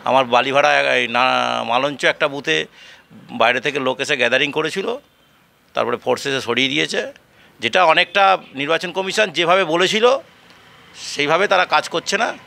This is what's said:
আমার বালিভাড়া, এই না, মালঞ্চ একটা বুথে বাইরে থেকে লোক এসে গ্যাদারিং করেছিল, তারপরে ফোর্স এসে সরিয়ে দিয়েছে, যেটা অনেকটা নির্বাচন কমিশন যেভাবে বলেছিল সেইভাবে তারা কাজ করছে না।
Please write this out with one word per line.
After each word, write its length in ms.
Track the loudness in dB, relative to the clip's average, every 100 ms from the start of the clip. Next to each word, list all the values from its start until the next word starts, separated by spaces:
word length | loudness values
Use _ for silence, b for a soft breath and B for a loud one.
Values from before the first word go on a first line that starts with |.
আমার 220 | 2 2 4
বালিভাড়া, 680 | 2 2 2 4 2 2 0
এই 120 | 0
না, 160 | 0 2 0 0 -4
মালঞ্চ 420 | -2 -2 -2 -2 -2
একটা 220 | 0 -2
বুথে 380 | -4 -4 -2 -4 B B B B -20 -16
বাইরে 300 | 0 2 2
থেকে 180 | -2 -4
লোক 200 | -4 -4
এসে 180 | -4 0
গ্যাদারিং 340 | 2 2 0
করেছিল, 440 | -2 -4 -4 -6 -8 _ _ _ _ _ _ _
তারপরে 240 | -4 -2 -4
ফোর্স 300 | -2 -2 -2
এসে 140 | -4
সরিয়ে 260 | -2 0 0
দিয়েছে, 460 | 0 -2 -4 -6 -12 _ b b _
যেটা 260 | -2 2 4
অনেকটা 520 | 4 2 2 4 2 -2 -10
নির্বাচন 360 | -4 -2 -2
কমিশন 380 | -6 -4 -2 -2
যেভাবে 360 | 0 2 2 2
বলেছিল 520 | 2 2 2 2 2 -4 _ _ -20 -20 -20 -20 -18
সেইভাবে 520 | -12 -4 0 2 2
তারা 180 | 2 2
কাজ 240 | 0 0
করছে 280 | -6 -4 -4
না। 160 | -4 -6